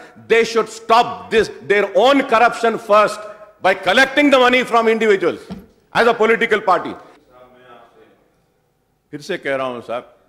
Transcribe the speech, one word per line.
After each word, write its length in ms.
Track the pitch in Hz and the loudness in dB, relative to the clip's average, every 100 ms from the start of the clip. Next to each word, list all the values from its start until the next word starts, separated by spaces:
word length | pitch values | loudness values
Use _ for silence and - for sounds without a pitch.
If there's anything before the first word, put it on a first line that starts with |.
| - - - | -18 -16 0
they 160 | 226 | 0
should 260 | 226 226 220 | 2 -2 -4
stop 600 | - - 233 233 - - | -8 0 2 2 -4 -2
this, 200 | 220 196 - | -2 -2 -6
their 280 | 139 202 196 | -2 -2 0
own 280 | 185 247 277 | 2 2 2
corruption 560 | 269 220 233 226 233 202 | 2 2 2 2 -4 -4
first 420 | - 208 202 - - - - _ | 2 2 2 -2 -14 -20 -20 _
by 140 | 185 | -2
collecting 560 | 190 175 214 262 294 294 | -2 0 2 2 2 2
the 80 | 262 | 4
money 260 | 247 254 | 4 2
from 240 | 240 233 226 | 0 0 2
individuals 520 | 220 220 196 165 107 - - - _ _ | 0 0 0 -2 -4 -12 -18 -20 _ _
as 120 | 175 233 | -2 0
a 80 | |
political 460 | 233 214 220 226 208 | 0 0 0 0 -2
party। 320 | - 170 135 90 - _ _ - - _ - - - _ _ _ _ _ _ _ _ _ _ _ _ | 0 -2 -2 -14 -18 _ _ -20 -20 _ -20 -20 -20 _ _ _ _ _ _ _ _ _ _ _ _
फिर 80 | 147 | -18
से 160 | 147 175 | -10 -8
कह 180 | 143 135 | -6 -4
रहा 100 | 131 | -4
हूं 140 | 120 | -8
साहब, 340 | 117 120 - _ | -10 -10 -12 _